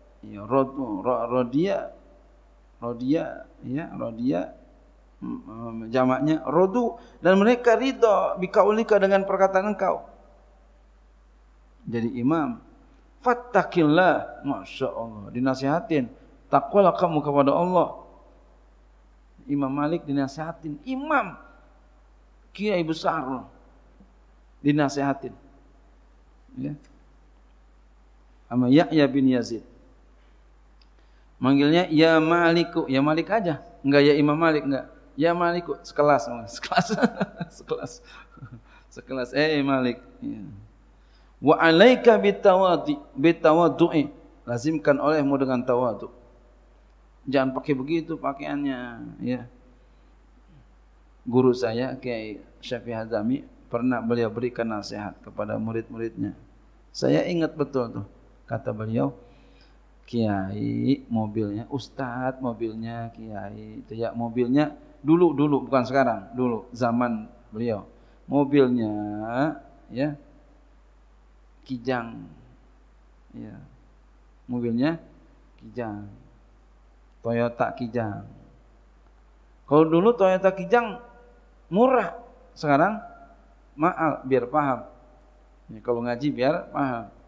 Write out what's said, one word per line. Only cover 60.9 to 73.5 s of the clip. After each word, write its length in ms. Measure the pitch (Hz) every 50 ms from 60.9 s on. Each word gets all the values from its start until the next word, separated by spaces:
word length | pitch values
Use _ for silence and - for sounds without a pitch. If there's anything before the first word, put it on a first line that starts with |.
| 143 143 - -
mobilnya, 560 | 117 110 110 107 104 110 107 101 101 107 117 -
Ustadz 720 | 143 123 - - - - 135 123 120 127 127 131 131 131
mobilnya, 720 | 135 120 113 104 117 110 110 110 113 117 117 117 117 113
Kiai, 720 | - 113 113 110 104 98 98 101 110 107 107 107 107 120 -
itu 80 | -
ya, 240 | 113 113 117 110 113
mobilnya 560 | 117 117 117 113 123 123 123 135 147 151 147 - - - - - - -
dulu, 320 | 147 160 175 180 165 143
dulu, 320 | 135 147 147 143 127 131 113
bukan 160 | 135 127 120
sekarang, 480 | 120 131 139 127 120 110 101 98 -
dulu, 320 | 123 123 127 120 113 104 - -
zaman 560 | 123 113 127 117 117 123 123 120 113 107 110 - - - - -
beliau. 320 | 110 107 120 117 107 98 98 - - - - _ _ _ _
Mobilnya, 680 | - 131 143 143 131 143 143 131 123 123 120 110 107 107 104 107 107 104 107 110 117 120 131 147 160 - - - - - - - -
ya, 240 | - 123 139 151 147 - - - - - _ _ _ _ _ _ _ _ _ _ _ _ _ _ _ _ _ _ _ _ _ _ _ _ - -
Kijang. 560 | 131 117 113 131 127 123 117 113 113 - - - 76 - - - - - _ _ _ _ _ _ _ _ _ _ _ _ _ - -
Ya. 240 | 117 113 110